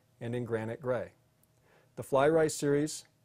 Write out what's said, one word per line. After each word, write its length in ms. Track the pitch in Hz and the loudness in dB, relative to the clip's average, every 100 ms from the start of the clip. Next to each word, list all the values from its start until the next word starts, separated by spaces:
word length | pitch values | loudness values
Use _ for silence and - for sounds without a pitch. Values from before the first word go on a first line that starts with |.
| _ - | _ -12
and 120 | 120 | -6
in 120 | 123 | -4
granite 360 | 117 113 110 117 | -2 -4 -4 -6
gray. 300 | 127 120 90 _ _ _ _ _ _ _ _ - | -4 -4 -4 _ _ _ _ _ _ _ _ -14
The 60 | |
Fly 260 | 117 135 147 | 0 4 4
Rise 260 | 160 156 | 4 2
series 500 | - 147 143 151 - - _ | 0 0 2 0 -6 -16 _